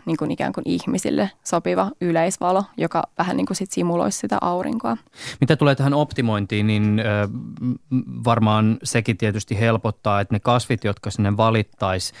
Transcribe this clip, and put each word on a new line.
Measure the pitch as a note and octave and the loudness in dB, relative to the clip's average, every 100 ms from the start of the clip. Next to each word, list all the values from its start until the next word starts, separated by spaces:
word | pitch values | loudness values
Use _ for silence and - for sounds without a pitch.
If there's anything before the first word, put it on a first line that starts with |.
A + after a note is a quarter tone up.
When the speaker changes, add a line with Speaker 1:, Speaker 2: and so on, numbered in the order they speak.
| - | -4
Speaker 1:
niin | D#3+ | -4
kuin | D#3 | -2
ikään | - - | -2 -4
kuin | - - | -4 -4
ihmisille | F3 - F#3 - - G3 - | -4 -2 -4 0 0 -2 -4
sopiva | - E3+ F3+ F3+ G3 - | -4 -2 0 0 -2 -2
yleisvalo, | F3 E3 F3 - F3+ F#3+ G3 - | 0 2 0 0 0 0 0 -4
joka | E3 E3 - - | -2 -2 -2 -4
vähän | F#3 F3+ | -2 -2
niin | F#3+ | -2
kuin | F#3+ | -4
sit | F#3+ | -4
simuloisi | F#3 F3 E3+ G3+ - | -2 0 0 0 -2
sitä | G3+ G#3 | -4 -2
aurinkoa. | F3 F3+ - A3+ A#3 A3+ - - - - | -2 -2 -4 -4 -4 -6 -8 -16 -16 -2
Speaker 2:
Mitä | C3 D#3 | 2 4
tulee | D3 | 4
tähän | C3+ C#3 | 4 2
optimointiin, | C#3+ D3 - A#2 G#2 G2 G#2 G#2+ | 2 0 0 0 0 0 0 2
niin, | G#2+ G#2+ G#2+ | 2 2 2
ö, | A2 G#2 G2+ A#2 A2+ - | 2 0 -2 -4 -12 -6
m-, | B2 A#2+ - | -4 -4 -2
m-, | B2+ B2 A#2+ | -4 -2 -2
varmaan | A#2 A2+ G#2+ G#2+ A2 A2+ | 2 4 4 4 2 2
sekin | - A#2 A2+ G#2 | -2 -2 0 0
tietysti | A2 G2+ - G2+ | -2 -2 -4 0
helpottaa, | A2+ A2+ A2 - G#2+ G2+ | 2 2 -2 -2 0 0
että | G2 | 0
ne | G#2+ | -2
kasvit, | B2+ B2 - A#2+ | 2 2 2 -2
jotka | G#2 - G2+ | -2 -4 -6
sinne | - G#2 G2+ | -2 0 4
valittais, | A2+ A2+ G2+ _ F#2+ F#2 - - | 4 4 0 _ -2 -2 -4 -12